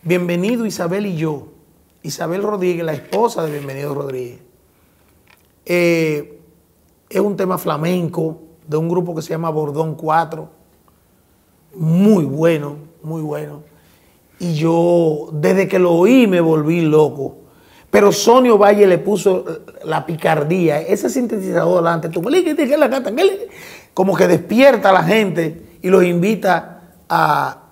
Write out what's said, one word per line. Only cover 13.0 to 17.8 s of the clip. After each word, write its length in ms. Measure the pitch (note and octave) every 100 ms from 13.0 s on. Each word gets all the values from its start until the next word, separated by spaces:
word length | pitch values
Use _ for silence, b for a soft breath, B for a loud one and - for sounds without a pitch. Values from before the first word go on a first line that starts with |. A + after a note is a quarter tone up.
muy 180 | D#3 D#3+
bueno. 420 | D3+ D3 D3 D3 - b b b b b _ _
Y 160 | F3
yo, 760 | D#3 D#3+ E3 F3 F3 E3 D3+ D3+
desde 360 | D3+ E3 F#3 F#3+
que 100 | F#3+
lo 140 | F3+
oí, 340 | E3+ F#3+ C4 A3+
me 140 | F3+
volví 400 | E3 D#3+ D3+ F3
loco. 580 | D#3+ D3+ D3+ C#3 C3+ - - b b b